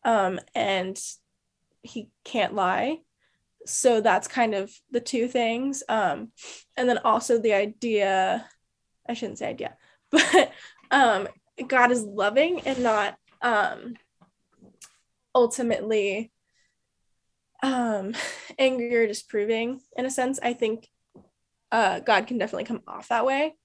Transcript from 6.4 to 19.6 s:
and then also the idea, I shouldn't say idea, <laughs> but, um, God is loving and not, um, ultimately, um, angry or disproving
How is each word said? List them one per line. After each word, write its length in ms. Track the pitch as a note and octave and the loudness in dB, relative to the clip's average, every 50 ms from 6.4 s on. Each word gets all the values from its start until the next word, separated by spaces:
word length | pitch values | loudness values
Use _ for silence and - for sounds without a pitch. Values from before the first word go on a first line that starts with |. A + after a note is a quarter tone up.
| - - - - - _ _ | -20 -20 -20 -20 -20 _ _
and 120 | - B3+ B3 | -2 0 2
then 100 | A#3+ - | 2 2
also 400 | - A#3 G#3+ A3+ A#3 - A#3+ A#3 | 2 2 2 2 2 2 0 2
the 140 | A3 A3+ G#3 | 4 2 2
idea, 960 | G3 G#3 G#3 G#3+ _ - A#3+ A3 G#3 G3+ G3 F#3+ F#3+ F#3 F#3+ F#3 A#3 - - _ _ _ _ _ _ _ _ _ _ _ - | 2 0 -2 -4 _ -4 0 0 2 2 2 2 2 2 2 0 -2 -4 -10 _ _ _ _ _ _ _ _ _ _ _ -8
I 40 | A#3+ | -8
shouldn't 240 | A3+ - G#3+ - - | -6 -6 -10 -8 -8
say 100 | - - | -8 -8
idea, 280 | - - - - - _ _ _ _ | -6 -6 -8 -10 -10 _ _ _ _
<laughs> 180 | _ _ _ | _ _ _
but, 420 | - C4 - - - F#4+ C#4 - - - - - - _ _ _ | 2 2 4 6 6 4 4 4 -2 -18 -20 -20 -20 _ _ _
um, 380 | - C#4 C4+ A#3 G#3+ F#3+ G3+ - - _ _ _ _ - B3 B3+ | 2 4 4 4 4 0 -2 -6 -10 _ _ _ _ -14 -6 0
God 240 | C4+ C4 B3 B3 B3 | 4 4 6 6 4
is 100 | B3 A3 | 2 -2
loving 580 | G#3 G3+ G#3 G3 G3+ G#3 C4 D4+ E4+ F4+ E4 | -6 -4 0 0 2 4 4 2 2 2 -2
and 220 | - C#4 C4+ B3 B3 | -4 -4 -4 0 0
not, 340 | A#3+ A3 G#3+ G3 G3+ - _ _ _ _ _ - | 2 2 2 0 -2 -4 _ _ _ _ _ -2
um, 520 | B3 A#3 G#3 G3+ - - - - A#3+ A#3 - _ _ _ _ - _ _ _ _ _ _ _ - - _ _ - - _ _ _ _ _ _ _ _ _ | 0 2 2 0 0 -2 -6 -12 -16 -16 -16 _ _ _ _ -20 _ _ _ _ _ _ _ -20 -20 _ _ -20 -20 _ _ _ _ _ _ _ _ _
ultimately, 1000 | B3+ A#3+ A#3 - - B3+ A#3 A3+ - - G#3+ A3 G#3+ G3 G3+ F#3+ G#3 A3+ A3+ _ _ _ _ _ _ _ _ _ _ _ _ _ _ _ _ _ _ _ _ _ _ _ _ _ _ - | 2 2 2 2 -2 -2 -2 -2 -2 -2 -2 0 0 0 0 -2 -4 -6 -10 _ _ _ _ _ _ _ _ _ _ _ _ _ _ _ _ _ _ _ _ _ _ _ _ _ _ -2
um, 520 | C4+ C4 B3+ A#3+ A#3 A3 G3+ F#3+ G3 A3+ - - - - - - - - - | 0 0 0 0 0 -2 -2 -2 -6 -6 -6 -8 -8 -10 -12 -16 -18 -2 2
angry 360 | C4+ C4 C4 B3+ A#3 A#3+ A#3+ | 2 2 2 2 -2 0 2
or 100 | A#3 A#3 | 2 2
disproving 760 | G#3+ G#3 - - _ - G#3+ G#3 G#3 A3+ A3+ | 2 0 -4 -10 _ -2 -2 0 0 0 0